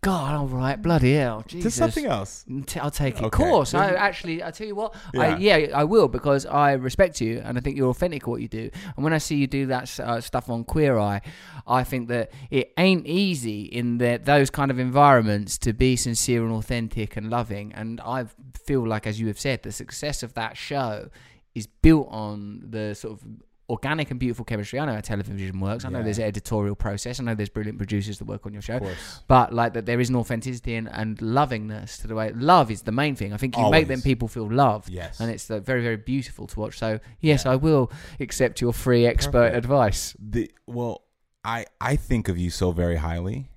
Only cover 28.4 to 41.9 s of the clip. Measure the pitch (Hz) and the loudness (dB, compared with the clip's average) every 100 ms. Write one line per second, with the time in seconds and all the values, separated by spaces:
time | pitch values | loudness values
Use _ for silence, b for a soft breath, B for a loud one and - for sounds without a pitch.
28.4 | - 104 - 120 98 90 - - - 127 | -10 -12 -6 -6 -6 -10 -12 -18 4 6
29.4 | 120 117 117 113 101 120 123 127 113 117 | 6 2 0 0 -2 0 2 0 0 -4
30.4 | 120 123 - 117 110 - 110 107 110 123 | -6 -8 -6 -6 -6 -6 -4 -4 0 2
31.4 | 143 117 107 107 98 - 110 110 110 117 | 2 0 -6 -10 -10 -10 -8 -4 -4 -2
32.4 | 139 180 123 104 - 113 147 135 101 104 | 6 6 6 0 2 2 2 0 -6 -4
33.4 | 131 123 110 160 151 131 139 123 117 - | -4 2 6 6 4 0 0 0 0 -4
34.4 | 107 120 139 107 95 90 82 - 117 107 | -2 4 4 4 -4 -10 -10 -6 -6 -6
35.4 | - 110 95 127 117 110 107 131 123 - | -6 -8 -2 -2 -2 -4 -2 -4 -4 -12
36.4 | 110 110 107 - 113 110 B B 156 143 | -12 -8 -8 -6 -4 -4 B B 2 4
37.4 | 131 131 156 151 123 B B B 127 - | 4 2 4 4 2 B B B -8 0
38.4 | 127 - 120 117 - 120 120 117 143 131 | 0 2 0 0 4 6 6 4 2 4
39.4 | 117 120 120 139 113 95 - - 104 113 | 4 4 2 4 4 2 -4 -10 -6 -4
40.4 | 107 _ - 120 120 104 _ _ _ _ | -4 _ -12 -6 -6 -8 _ _ _ _
41.4 | 113 117 110 _ - | -6 -6 -8 _ 0